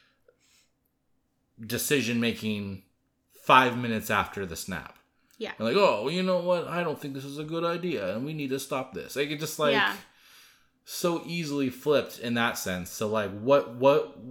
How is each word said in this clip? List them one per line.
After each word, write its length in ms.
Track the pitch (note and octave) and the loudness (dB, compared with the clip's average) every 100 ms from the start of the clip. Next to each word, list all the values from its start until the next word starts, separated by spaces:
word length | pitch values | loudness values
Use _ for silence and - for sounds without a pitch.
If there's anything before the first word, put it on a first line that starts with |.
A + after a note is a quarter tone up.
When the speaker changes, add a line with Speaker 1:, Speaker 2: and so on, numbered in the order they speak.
| _ _ _ _ _ _ _ _ _ _ _ _ _ _ _ - | _ _ _ _ _ _ _ _ _ _ _ _ _ _ _ -16
Speaker 1:
decision-making 1200 | A2 A2+ - D3 A2+ A#2 A#2 - A2 G#2 G2+ F#2+ _ _ _ _ _ | -6 -4 2 2 2 2 2 0 -2 -2 -4 -10 _ _ _ _ _
five 440 | - - C3 B2+ A#2 | -4 6 8 8 2
minutes 320 | A#2+ A2 - | -2 -2 0
after 360 | G#2 F#2+ G2+ F#2 | 0 0 -4 -6
the 100 | - | -8
snap. 420 | - E2+ - - _ _ _ - | -8 -10 -10 -20 _ _ _ -12
Speaker 2:
Yeah. 140 | G#3+ - | -10 -4
Speaker 1:
And 80 | A2 | 0
like, 100 | F3 | 4
"Oh, 280 | F#3 G#2+ | 4 4
well, 80 | B2 | 0
you 100 | F3 | 0
know 160 | F#3 F3+ | 0 0
what? 280 | F3 F3 C3+ | 2 0 0
I 140 | E3+ | -2
don't 160 | E3+ D3 | -2 -4
think 140 | D3 | -6
this 100 | C3+ | -8
is 140 | C#3 C#3+ | -10 -10
a 60 | |
good 200 | D3+ E3 | -6 -2
idea, 500 | E3+ E3+ F3+ A#2+ F#2 | -2 -2 -2 -2 -2
and 100 | G#2 | -4
we 80 | C#3+ | -4
need 160 | D#3 C#3 | -4 -4
to 100 | C3+ | -4
stop 340 | - C3+ B2+ | -4 -6 -6
this." 220 | F2 C2 B2+ | -10 -6 -4
Like, 140 | D3 | -2
it 100 | D3 | -4
just, 180 | D3+ - | -6 0
like, 140 | D3 | 2
Speaker 2:
Yeah. 240 | C#3 G3 G3+ - _ - - - _ _ _ | 4 2 -2 -12 _ -20 -20 -20 _ _ _
Speaker 1:
so 380 | - - F3 E3 D#3+ | -12 -2 0 0 -4
easily 440 | E3+ D3+ C#3+ C3 | -6 -4 -2 -2
flipped 480 | B2+ D3 C#3 - - | -2 2 2 2 -6
in 160 | A#2+ | -2
that 240 | A#2 A#2 - | 0 0 0
sense. 320 | G2 F2+ F2 | -4 -4 -6
So, 180 | - G#2+ | -4 -2
like, 220 | A2 G2+ G2+ | 0 -2 -2
what, 340 | A#2 C#3+ D3+ | 4 4 2
what, 420 | B2 C3+ D3+ - - A#2+ | 2 4 4 2 -8 -16